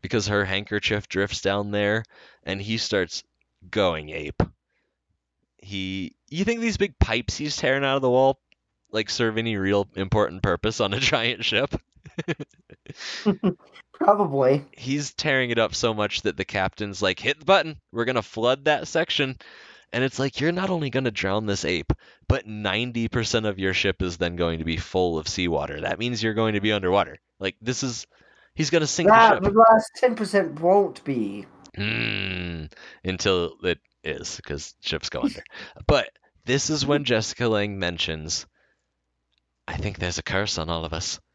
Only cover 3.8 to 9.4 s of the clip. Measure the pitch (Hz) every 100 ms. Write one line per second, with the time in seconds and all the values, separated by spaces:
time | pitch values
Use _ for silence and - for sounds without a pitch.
3.8 | 95 80 76 80 73 - - _ _ _
4.8 | _ _ _ _ _ _ _ _ 95 98
5.8 | 95 95 92 _ _ 156 202 233 226 196
6.8 | 196 - - 113 - - 151 139 135 135
7.8 | 139 139 131 123 135 135 _ _ _ _
8.8 | _ 107 107 - 117 110